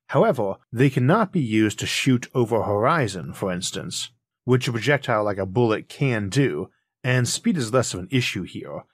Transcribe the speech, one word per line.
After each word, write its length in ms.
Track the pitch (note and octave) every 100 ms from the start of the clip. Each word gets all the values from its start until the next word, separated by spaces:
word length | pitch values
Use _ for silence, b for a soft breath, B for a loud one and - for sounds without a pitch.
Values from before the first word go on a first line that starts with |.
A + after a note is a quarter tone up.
| -
However, 480 | C#3+ A3 B2+ G2 - _
they 180 | A#2 C#3
cannot 420 | C3+ B2+ G#3+ G#3
be 80 | F3+
used 380 | A#2 A2 G#2+ -
to 80 | -
shoot 400 | - C3+ B2 -
over 220 | C3 A2+ A2+
a 80 | F#2+
horizon, 680 | G2+ A2 E3 A2 F#2 D2
for 200 | - F#2+
instance, 580 | F2+ - F2+ D#2 - - _ _ _
which 220 | B2 B2 B2+
a 60 |
projectile 500 | A#2 A2+ C#3+ - G#2+
like 160 | G#2 G2
a 80 | F#2+
bullet 420 | A2 A#2 G#2 -
can 400 | - C#3 A2+ G2+
do, 400 | C3 C3 D2+ - _ _ _
and 240 | B2+ B2+ A#2+
speed 280 | - A#3 F3
is 160 | A2+
less 220 | B2+ A2
of 60 | F#2+
an 80 | F2
issue 320 | C3 B2 G2
here. 400 | E2 - C#2 C#2+ -